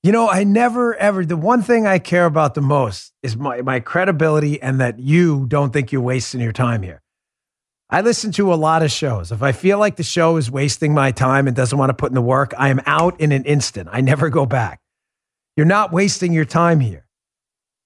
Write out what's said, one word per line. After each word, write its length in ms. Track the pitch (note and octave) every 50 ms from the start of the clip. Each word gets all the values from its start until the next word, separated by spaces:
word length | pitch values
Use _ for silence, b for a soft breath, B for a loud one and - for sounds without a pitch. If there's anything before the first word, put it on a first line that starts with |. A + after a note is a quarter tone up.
| -
You 80 | E3+
know, 160 | G#3 A#3 A#3
I 160 | A3 F#3 F#3 G3+
never, 520 | G3+ G3+ A3+ A#3+ B3 A3+ B3 B3 A#3 A3+
ever, 280 | F#3 G3 G#3 G3+ F#3+ F3+
the 140 | D#3 F3
one 240 | D#3+ D#3 G#3 B3 B3
thing 240 | F#3+ - A#3+ A#3 A3
I 140 | G3+ F#3+ F3
care 260 | - - F3 F3 F3
about 300 | E3+ D3 D#3+ D#3 C#3 -
the 60 | D#3
most 520 | C#3+ C3+ D3 C#3+ C3 A2 F#2+ - - - _ _
is 160 | - B2+ A2
my, 240 | A#2 C#3 C#3 B2 A#2+
my 180 | B2 C3+ C3 B2
credibility 800 | A2+ - - E3+ F#3 G3 F3+ C#3+ D#3 D#3+ D3+ D3+ D3+ D3 D3 D3
and 220 | - C3 C3 C3
that 160 | C3 A#2+ A2
you 480 | A2 B2+ C3+ D3+ F3 F3 E3 D3+ C#3 C3+
don't 240 | A#2+ C#3 D3 C#3+ C3+
think 200 | A2+ D3 B2+ A2+
you're 100 | - C3+
wasting 400 | A#2+ B2 B2+ C3 A#2 - - B2+
your 100 | A#2 A2+
time 300 | G#2 - B2+ A#2+ A#2 G#2+
here. 220 | F#2+ F#2 D#2 - _ _ _ _ _ _ _ _ _ _ _ _ _ _ _ _ _
I 140 | _ - E3
listen 300 | G3+ A#3 A#3 - - A3 E3+
to 180 | - G3+ F#3+
a 40 | F3
lot 260 | D#3+ D#3 D#3 D#3+ D#3+
of 80 | D#3+ D3
shows. 420 | - - D#3 C#3 A#2+ G2 E2+ E2+
If 120 | A#2 G#2 B2+
I 80 | C#3
feel 260 | B2+ - - F#3 G3
like 200 | G3+ G#3+ G#3 G3+
the 60 | - D#3
show 340 | - - F3 E3 E3 E3
is 120 | D#3+ C#3 A2+
wasting 460 | C3 C#3 C#3 C#3+ - - D#3+ D3+ D3
my 160 | D3 C3+ C3+
time 340 | A#2 - B2+ C3 C3 C#3 C#3
and 100 | C3+ B2
doesn't 220 | B2+ B2+ A#2 C3
want 140 | C#3+ C3+ C3+
to 20 | B2+
put 160 | - - A#2
in 60 | B2
the 60 | C3
work, 320 | A#2+ A#2+ C3 C3+ C#3+ A2+ -
I 120 | - C3+ C#3
am 120 | C3 C3 -
out 320 | C#3+ D3 D#3 E3 F3+ F3+ -
in 100 | D#3+ D3+
an 120 | C#3+ C3+ B2+
instant. 460 | D3 D3 C#3+ B2 - - G#2 F2+ D#2+
I 100 | F#2+ A#2+
never 280 | C3 C3 C#3 C#3+ D3+ D#3+
go 180 | A#2+ - C#3
back. 340 | B2 C#3 C3 A2+ F#2 C#2+ - _ _ _ _ _ _ _ _ _ _ _ _ _ _ _
You're 120 | - D3+
not 240 | E3+ F#3+ G#3 G#3+ F3+
wasting 420 | E3 F3 G3+ G3+ - - F3+ F3 E3+
your 120 | D#3+ D#3
time 340 | - - D#3 E3+ E3+ E3 D#3
here. 260 | C3 A2 F2+ D2 _ _ _ _ _ _ _ _ _ _ _ _ _ _ _ _ _